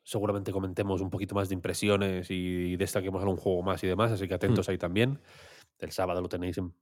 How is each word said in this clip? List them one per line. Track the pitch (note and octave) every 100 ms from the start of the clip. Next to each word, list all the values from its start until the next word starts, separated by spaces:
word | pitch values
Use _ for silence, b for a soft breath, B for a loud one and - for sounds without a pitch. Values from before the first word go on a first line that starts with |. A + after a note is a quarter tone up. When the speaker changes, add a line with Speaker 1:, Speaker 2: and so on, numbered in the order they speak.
Speaker 1:
seguramente | - A2 G#2 G2+ G2+
comentemos | F#2+ F#2+ F2+ G2 F#2
un | F#2+
poquito | F#2 G2
más | G2+ F#2+
de | F#2+
impresiones | F#2 F2 G#2 G2+ G2 F#2 F2+
y | F#2 F2+ F2+ F2+ F2+
destaquemos | F#2+ G#2 F#2+ F#2
algún | G2 F2
juego | G2+ F2+
más | F#2 F2+
y | F#2+
demás, | F#2 A#2
así | G2+ F#2
que | F2+
atentos | G2 G#2+ F2
Speaker 2:
Hmm. |
Speaker 1:
ahí | F2+
también. | F2 F#2+ B2 C#3+ B B B B B -
El | E2+
sábado | - F#2 F2+
lo | F2+
tenéis | F2+ F2+ F2
en | F2+ -